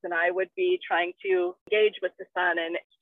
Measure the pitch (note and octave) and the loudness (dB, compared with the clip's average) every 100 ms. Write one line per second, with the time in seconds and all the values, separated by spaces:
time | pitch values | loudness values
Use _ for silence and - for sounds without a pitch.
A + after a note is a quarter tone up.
0 | E3+ E3+ F3 F#3 F#3+ - F3+ F#3 - F3+ | -4 0 0 0 -2 0 0 0 0 -2
1 | F3 - G3 F#3 F3 F3+ - G#3 G#3+ G#3+ | -2 -4 0 0 0 -4 -2 2 2 2
2 | F3+ - F#3+ - F3+ E3+ E3 E3+ - - | -6 -6 -10 -2 0 0 -2 -6 -8 -12